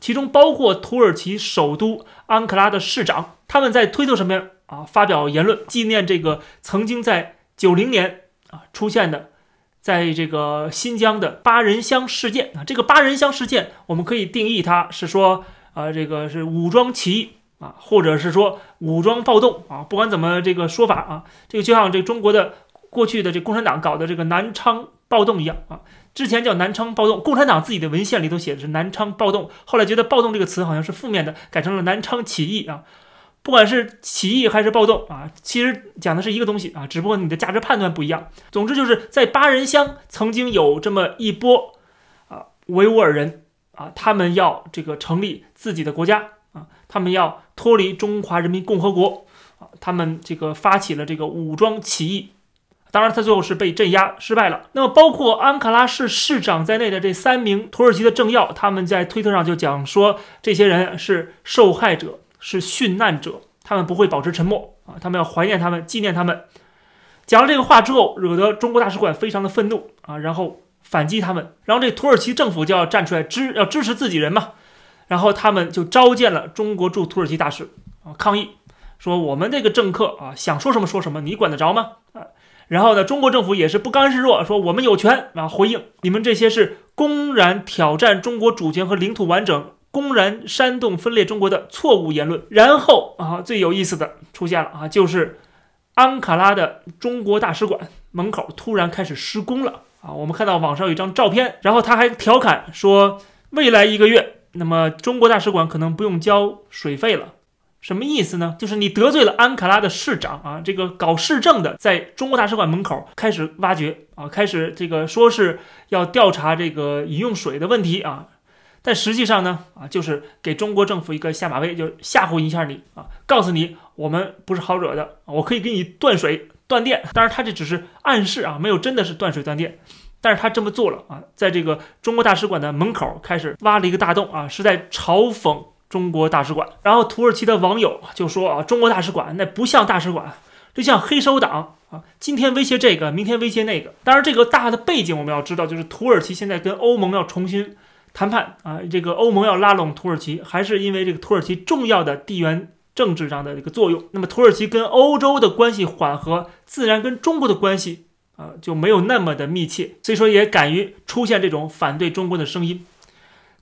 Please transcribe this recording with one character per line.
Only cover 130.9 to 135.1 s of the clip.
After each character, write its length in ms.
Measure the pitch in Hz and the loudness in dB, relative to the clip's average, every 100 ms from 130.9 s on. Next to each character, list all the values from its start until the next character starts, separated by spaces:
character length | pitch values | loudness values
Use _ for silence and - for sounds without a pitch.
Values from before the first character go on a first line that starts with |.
了 140 | - - | -2 -10
啊， 140 | 139 - | -20 -16
在 160 | - 190 | -4 -2
这 120 | 170 | 0
个 160 | 160 151 - _ | -2 -4 -8 _
中 120 | 226 | -4
国 80 | 233 | 2
大 120 | 226 | 2
使 120 | 180 202 | 2 0
馆 140 | 170 | -4
的 140 | 147 | -4
门 180 | 143 202 | -2 -2
口 260 | 226 127 113 | -2 -6 -8
开 160 | - 170 | -6 -6
始 180 | 151 - | -6 -4
挖 180 | 214 208 | 2 2
了 100 | 180 | 2
一 20 | |
个 60 | 180 | 0
大 160 | 175 | 0
洞 180 | 175 196 | 0 -2
啊， 160 | 156 143 | -6 -8
是 160 | - | -2
在 240 | 202 180 - | 0 0 -2
嘲 420 | - - | -8 0